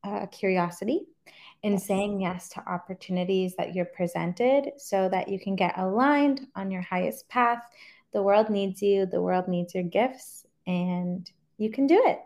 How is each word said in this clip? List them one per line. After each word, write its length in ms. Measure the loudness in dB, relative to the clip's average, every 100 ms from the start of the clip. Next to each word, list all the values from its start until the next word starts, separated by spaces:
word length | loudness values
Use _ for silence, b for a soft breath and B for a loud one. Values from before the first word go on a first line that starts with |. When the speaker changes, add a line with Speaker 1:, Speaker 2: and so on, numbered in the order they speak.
Speaker 1:
uh, 220 | -6 -6 -8
curiosity 800 | -4 0 2 0 -4 -4 -4 -4 _ -20 B B B
and 100 | -2 -2
Speaker 2:
Yes. 100 | 0
Speaker 1:
saying 340 | -2 0 -2
yes 280 | -4 -6 -10
to 100 | -12 -8
opportunities 840 | -8 -8 -14 -4 -2 0 0 0 -4
that 180 | -4
you're 120 | -2 -4
presented 880 | -2 -4 -2 -4 0 4 4 0 -10
so 320 | -2 0 2
that 200 | 0 -2
you 100 | -6
can 160 | -4 0
get 220 | 0 0
aligned 720 | -2 2 4 4 4 2 -6 -8
on 140 | -6
your 120 | -6
highest 460 | -4 -2 -2 -6 -4
path. 340 | 2 2 0 -6 B B B _
The 100 | 0
world 280 | 4 4 4
needs 320 | 0 -2 0
you. 220 | 2 2 2
The 140 | 0
world 260 | 0 0 0
needs 260 | -2 -2
your 100 | -4
gifts, 600 | 0 2 0 -2 -18 -20 _ _ -4
and 640 | -2 -2 -2 -4 -6 -10 _ _ -6
you 140 | -4
can 160 | 0 4
do 160 | 6 6
it. 140 | 0